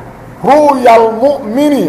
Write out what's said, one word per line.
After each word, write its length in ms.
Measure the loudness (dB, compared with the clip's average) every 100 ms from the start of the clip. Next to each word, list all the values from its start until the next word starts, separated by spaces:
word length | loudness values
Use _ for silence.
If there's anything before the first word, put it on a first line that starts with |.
| -20 -20 -20 -8
ru'yal 640 | 0 2 2 2 2 2 2 0
mu'mini, 640 | -2 -2 -6 -4 -2 -2